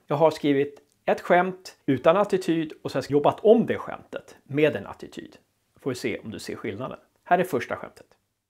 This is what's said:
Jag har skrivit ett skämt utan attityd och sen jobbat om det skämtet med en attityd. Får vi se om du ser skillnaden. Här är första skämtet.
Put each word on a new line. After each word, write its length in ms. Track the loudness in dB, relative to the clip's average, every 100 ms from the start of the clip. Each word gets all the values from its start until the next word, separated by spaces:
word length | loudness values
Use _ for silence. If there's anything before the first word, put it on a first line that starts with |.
| -6
Jag 80 | 2
har 160 | 2
skrivit 500 | 4 2 2 0 -4 _ _ -2
ett 160 | -2
skämt 560 | 2 2 2 -4 -14 -6 -2
utan 320 | 2 4 4
attityd 560 | 2 0 0 -2 -4 -8
och 100 | -8
sen 120 | -6 0
jobbat 300 | 2 2 4
om 260 | 6 6 4
det 120 | -4
skämtet 580 | -8 -12 -12 -14 -14 -20
med 320 | -8 0 0 0
en 120 | -8
attityd. 500 | -14 -16 -16 -18 -20 _ _ _ _
Får 120 | -8
vi 40 | -6
se 240 | -6 -6
om 120 | -8
du 80 | -12
ser 160 | -10 -10
skillnaden. 440 | -10 -10 -10 -12 _ _
Här 160 | 0 0
är 40 |
första 320 | 2 -2 -4 -8
skämtet. 300 | -10 -18 -20 _ _ _ _